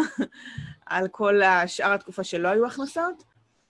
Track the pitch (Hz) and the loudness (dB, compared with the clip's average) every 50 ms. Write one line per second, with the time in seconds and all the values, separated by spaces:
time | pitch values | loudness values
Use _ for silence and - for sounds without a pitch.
0 | 311 - - - 226 - _ - - - - - - - - _ _ - 165 180 | 4 0 -2 -6 -6 -6 _ -18 -20 -16 -14 -14 -14 -14 -16 _ _ -6 -4 -4
1 | 190 190 185 - 214 202 202 202 196 190 185 180 175 180 - - - 202 202 196 | -4 -4 -4 -2 0 2 4 6 6 6 6 4 2 0 -4 -2 0 0 0 -2
2 | - - 180 - 185 - - 170 170 180 196 220 233 240 233 269 277 277 - 330 | -4 -10 -10 -10 -8 -6 -4 -2 0 2 2 2 2 0 -2 -8 -10 -8 -4 -4
3 | 330 359 349 - - _ _ _ _ _ _ _ _ _ | -4 -4 -6 -10 -18 _ _ _ _ _ _ _ _ _